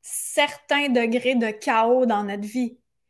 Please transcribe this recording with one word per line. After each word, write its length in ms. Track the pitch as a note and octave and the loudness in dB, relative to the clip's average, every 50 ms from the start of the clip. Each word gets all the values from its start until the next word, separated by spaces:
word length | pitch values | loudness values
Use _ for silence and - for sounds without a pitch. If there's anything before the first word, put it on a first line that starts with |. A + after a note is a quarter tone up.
certain 880 | - - - - - - - D4+ D4 C#4+ - - _ - C#4+ C#4+ C#4+ C#4 | -14 -10 -8 -8 -8 -2 0 0 0 0 -2 -6 _ -2 -2 0 0 2
degré 460 | A#3+ B3 A#3 A3+ A#3 B3+ A#3+ B3+ C4 | 2 2 2 0 0 0 0 0 0
de 160 | A#3+ A3+ A3 | 0 0 -2
chaos 560 | G#3+ G#3+ - C#4 A#3 A3 A3+ A#3 B3 B3+ B3+ | -4 -4 -2 0 2 4 4 4 4 4 4
dans 180 | A#3 G#3+ G#3 G#3 | 2 0 0 -2
notre 220 | G3 G3+ G#3 G#3 | -4 -6 -8 -8
vie. 320 | G#3 A#3+ B3+ B3 A#3 A#3+ - _ _ _ _ _ | -6 -4 -4 -4 -4 -6 -12 _ _ _ _ _